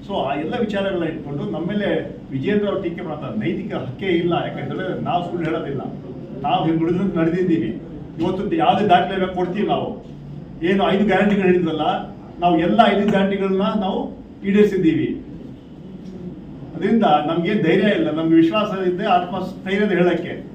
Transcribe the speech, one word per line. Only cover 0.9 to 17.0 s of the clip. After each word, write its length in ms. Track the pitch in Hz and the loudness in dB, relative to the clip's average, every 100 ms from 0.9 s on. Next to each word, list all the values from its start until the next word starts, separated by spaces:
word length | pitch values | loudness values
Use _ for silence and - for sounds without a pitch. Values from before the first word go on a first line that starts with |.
| 175 | 0
ಇಟ್ಕೊಂಡು 400 | 160 143 - 143 | -2 -4 -6 -6
ನಮ್ಮ 240 | 208 156 170 | -4 -4 -2
ಮೇಲೆ 500 | 208 196 - - - - | 0 0 -2 -4 -10 -8
ವಿಜೇಂದ್ರ 360 | 135 185 208 202 | -4 0 2 2
ಅವ್ರು 140 | 180 | -2
ಟೀಕೆ 200 | 170 165 | -4 -6
ಮಾಡ್ತಾರೆ. 360 | 160 147 131 - | -8 -8 -6 -4
ನೈತಿಕ 360 | 151 196 - | -2 -2 -4
ಹಕ್ಕೇ 320 | 175 127 - 196 | -6 -6 -6 0
ಇಲ್ಲ, 280 | 175 170 | 2 2
ಯಾಕಂತಂದ್ರೆ 680 | 170 - - 139 147 180 123 | 0 -2 -6 -6 -6 -4 -4
ನಾವು 220 | - 175 | -2 -2
ಸುಳ್ಳು 260 | 175 175 160 | -2 -4 -2
ಹೇಳೋದಿಲ್ಲ, 320 | 160 - - - - - - - - | -2 -4 -6 -6 -10 -12 -12 -12 -6
ನಾವು 240 | 139 180 160 | 0 0 2
ಹಿಂಗ್ 160 | 165 | 0
ನುಡಿದಂತೆ 360 | 165 180 196 170 | 2 0 0 0
ನಡೆದಿದ್ದೀವಿ. 640 | 165 180 180 156 - - - - - - | 0 2 2 2 0 -6 -10 -14 -14 -4
ಇವತ್ತು 360 | 170 190 202 165 | -2 -2 -2 2
ಯಾವುದೇ 320 | 156 202 208 | 4 4 6
ದಾಖಲೆ 320 | 180 180 190 | 4 4 -2
ಬೇಕು 160 | 185 175 | -2 -2
ಕೊಡ್ತೀವಿ 320 | 180 208 - | -2 -2 0
ನಾವು. 380 | 175 - - - - - - - - 170 | 0 -4 -8 -12 -16 -14 -14 -14 -6 0
ಏನು 240 | 196 175 | 2 4
ಐದು 160 | 190 208 | 2 4
ಗ್ಯಾರಂಟಿಗಳು 400 | 190 208 202 180 | 4 4 4 4
ಹೇಳಿದ್ವಲ್ಲ, 360 | 175 165 156 151 190 - - - - | 4 2 0 0 -2 -4 -14 -16 0
ನಾವು 200 | 175 165 | 2 4
ಎಲ್ಲ 220 | 170 208 214 | 4 6 6
ಐದು 220 | 196 202 | 6 2
ಗ್ಯಾರಂಟಿಗಳನ್ನ 520 | 196 196 196 190 190 196 220 | 2 2 0 0 0 0 0
ನಾವು 320 | 190 220 277 - - - 196 | -2 -4 -6 -10 -18 -10 -2
ಈಡೇರಿಸಿದ್ದೀವಿ. 760 | 196 208 190 160 147 - - - - - - - - - - - - - - - - - 165 | 4 4 4 2 2 0 -4 -8 -14 -16 -18 -18 -18 -16 -16 -14 -14 -14 -14 -16 -16 -14 -4
ಅದರಿಂದ 280 | 190 233 | 2 4